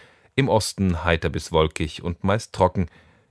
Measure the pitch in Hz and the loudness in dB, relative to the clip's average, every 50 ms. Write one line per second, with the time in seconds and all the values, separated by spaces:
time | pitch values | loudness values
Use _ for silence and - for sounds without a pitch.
0 | - - _ _ _ _ _ - 139 110 95 107 - - - - 98 92 85 82 | -20 -20 _ _ _ _ _ -2 0 2 2 2 2 0 -2 0 0 0 0 0
1 | 80 87 85 80 - 76 67 76 - - 85 80 78 78 - - 82 78 - - | 2 2 2 2 0 -2 -4 -6 -8 0 2 2 2 2 0 -4 -6 -6 -6 -8
2 | - 87 85 - - 95 101 117 - - - - 92 90 - 95 85 - - - | -8 -8 -8 -4 -2 0 0 0 -2 -8 0 2 2 2 2 0 -4 -4 -6 -14
3 | _ _ _ _ _ _ | _ _ _ _ _ _